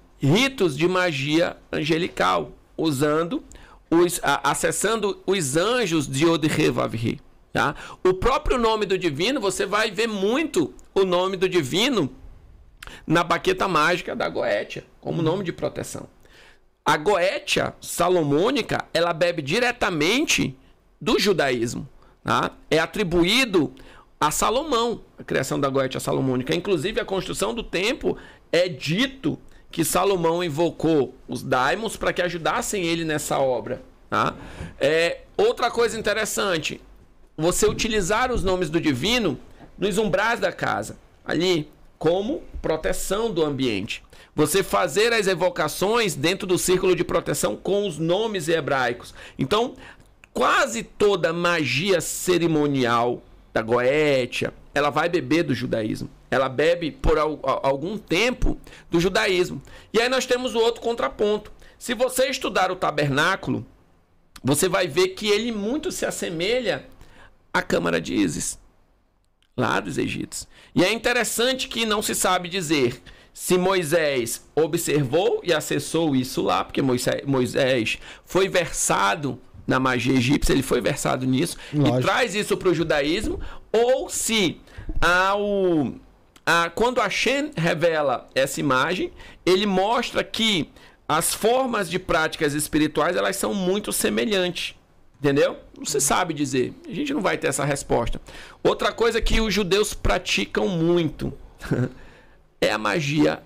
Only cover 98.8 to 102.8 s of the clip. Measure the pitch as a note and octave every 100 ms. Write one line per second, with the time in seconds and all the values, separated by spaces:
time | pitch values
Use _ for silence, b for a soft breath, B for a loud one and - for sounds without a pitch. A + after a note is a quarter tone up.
98.8 | A3 - A#3 A3+ A3 A3 A3 F#3+ F#3 G3
99.8 | G#3 - A#3+ G3 - - G3+ G#3 G#3+ E3+
100.8 | E3 F3 D#3 - C3+ - - - - A#2+
101.8 | B2 B B B B B _ _ - G#2+